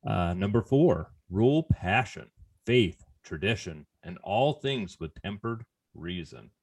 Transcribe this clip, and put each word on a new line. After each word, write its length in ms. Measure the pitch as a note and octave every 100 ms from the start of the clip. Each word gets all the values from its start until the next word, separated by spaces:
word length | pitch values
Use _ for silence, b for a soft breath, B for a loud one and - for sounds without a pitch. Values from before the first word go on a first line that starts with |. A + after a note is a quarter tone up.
| -
Uh, 260 | G#2 F2
number 280 | F2 G2+ G#2+
four, 500 | - C3+ E3+ - - - _
rule 340 | F#2 A#2+ D3+
passion, 640 | D#3+ - F2+ G#2+ A2 - - _ - _ -
faith, 380 | B2 G2 - _ _
tradition, 640 | - E2 F#2 - - D#2 C#2+ _
and 140 | - F2+
all 300 | - G#2 C#3
things 440 | D3 - C3+ F#2+ -
with 160 | D#2+ -
tempered 400 | G2 G#2 A#2 A2+ A#2 _ _
reason. 560 | - E2 F2+ D2+ C2 G#1 _